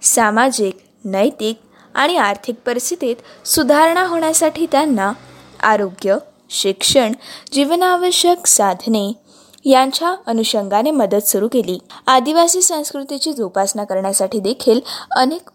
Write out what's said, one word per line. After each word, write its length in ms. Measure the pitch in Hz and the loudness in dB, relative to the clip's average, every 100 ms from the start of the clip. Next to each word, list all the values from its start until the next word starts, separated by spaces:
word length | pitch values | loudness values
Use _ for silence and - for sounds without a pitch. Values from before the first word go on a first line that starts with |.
| - | 0
सामाजिक, 720 | - 220 220 262 240 196 - _ _ 202 | 2 2 2 2 0 -4 -4 _ _ -6
नैतिक 520 | 190 214 - 214 220 _ _ _ - | 0 0 0 -6 -6 _ _ _ -2
आणि 200 | 294 349 | 0 2
आर्थिक 380 | 202 202 - 233 247 | 0 -2 -8 -8 -6
परिस्थितीत 800 | 240 - 349 247 233 - - - | -4 -6 -6 -6 -6 -10 -14 -4
सुधारणा 560 | - 262 294 320 349 370 | 0 4 4 4 2 0
होण्यासाठी 600 | 339 320 330 311 320 330 | 0 0 2 0 0 0
त्यांना 460 | 277 311 220 196 - - - - - | 0 2 0 -2 -4 -12 -20 -20 -4
आरोग्य, 540 | 214 208 196 185 196 220 - _ - | 0 0 -2 -4 -2 -2 -4 _ -12
शिक्षण, 640 | - 196 190 - 277 220 - - - - | -4 -4 -2 0 2 0 -4 -12 -20 -6
जीवनावश्यक 920 | 269 285 349 370 359 359 - 349 349 - | -2 0 2 2 2 0 0 2 0 0
साधने 640 | - 196 185 - 220 202 226 _ - _ _ 277 | 2 0 -2 -2 -2 -2 -8 _ -20 _ _ 2
यांच्या 480 | 262 269 - 339 381 - | 4 4 0 -4 -4 -4
अनुषंगाने 640 | 226 220 220 196 202 277 | -2 -2 -2 0 0 0
मदत 360 | 294 202 202 208 | 0 0 0 0
सुरू 200 | 196 220 | -2 0
केली. 300 | 254 185 180 - - - | 0 -2 -6 -10 -6 2
आदिवासी 540 | 262 254 330 339 359 | 2 4 2 2 2
संस्कृतीची 720 | 370 311 294 285 269 277 320 | 0 0 -6 -8 -8 -6 -6
जोपासना 500 | 285 190 196 196 220 | -4 -4 -2 -2 -4
करण्यासाठी 560 | 208 190 190 196 190 220 | -4 -4 -2 -2 -2 -2
देखील 400 | 196 262 254 226 - - - | -4 -2 2 2 0 -12 -4
अनेक 380 | 381 262 339 - | 0 0 -2 -10